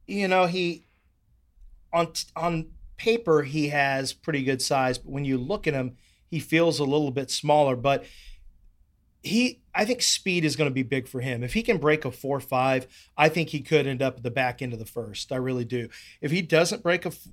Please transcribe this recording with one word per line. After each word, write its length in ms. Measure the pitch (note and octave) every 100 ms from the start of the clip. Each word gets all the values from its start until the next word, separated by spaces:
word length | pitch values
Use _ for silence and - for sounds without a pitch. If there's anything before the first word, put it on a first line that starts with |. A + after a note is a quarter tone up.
| -
you 200 | G3+ F#3+
know, 200 | F#3 F3+
he, 400 | F3+ F3 E3+ - _ _ _ _ _ _ _ - - -
on, 180 | E3+ E3 - - -
on 360 | E3+ E3 D#3 - - -
paper, 460 | A3+ A#3 A3+ D#3
he 260 | C3+ D#3 D3
has 440 | D3 C#3 C3+ C3+
pretty 300 | - - D3
good 200 | C3 C3
size, 340 | - C#3 C3 B2+
but 140 | -
when 140 | C#3 C#3
you 120 | C3
look 300 | B2 G#3 D#3+
at 80 | C#3
him, 200 | B2+ - _ _ _
he 120 | D#3+
feels 400 | - D#3+ E3 C3+
a 60 | C#3
little 260 | D3 D3
bit 180 | B2+ B2+
smaller. 460 | - D3+ D3+ C#3+ B2
But 280 | C#3 C#3 - - - - - - - _ _ _ _ _
he, 380 | - G#3+ B3 - _ F3+
I 80 |
think 180 | G#3+ B3
speed 440 | - - F#3+ F3 D#3
is 100 | B2+
gonna 160 | D3
be 120 | C3
big 220 | B2 C3+ B2+
for 140 | B2+
him. 240 | C3 A#2+
If 100 | B2
he 80 | A3
can 160 | A3+ F#3+
break 280 | D3 D#3 C#3
a 60 |
four 280 | - C3+ C#3
five, 480 | - C3 C3 C3 C3 - - -
I 100 | D#3
think 220 | D#3+ D#3+
he 100 | D3+
could 260 | A#2+ D#3 C3+
end 160 | B2+
up 140 | C3 B2+
at 80 |
the 80 | A#2+
back 300 | B2 B2+ B2
end 100 | B2+
of 80 | A#2
the 60 | G#2+
first. 480 | - G#2+ G2+ -
I 20 | C3
really 300 | B2+ B2+ A#2
do. 240 | B2 A2+ - - -
If 100 | D3
he 100 | E3+
doesn't 420 | E3 D#3+ E3+ G#3
break 200 | E3+ F3+
a 60 | F3+
f-, 180 | - -